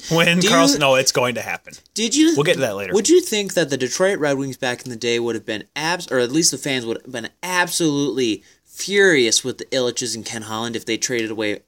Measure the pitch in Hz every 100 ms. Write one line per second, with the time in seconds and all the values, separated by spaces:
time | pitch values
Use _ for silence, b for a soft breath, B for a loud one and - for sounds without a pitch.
0 | - 160 170 175 185 175 139 143 139 131
1 | 131 - 123 117 101 85 - - _ -
2 | 226 277 311 294 160 - 127 98 98 196
3 | 214 359 349 214 196 - 151 139 123 -
4 | 190 185 147 135 139 120 127 123 131 117
5 | 120 117 117 113 110 107 - - 156 180
6 | 165 131 120 147 170 131 147 131 117 110
7 | - 123 110 - 180 180 180 - 165 143
8 | 143 120 120 101 b b _ - - 202
9 | 196 151 113 107 127 117 - 135 123 120
10 | 123 110 104 113 107 110 117 113 - 110
11 | - 123 110 110 107 101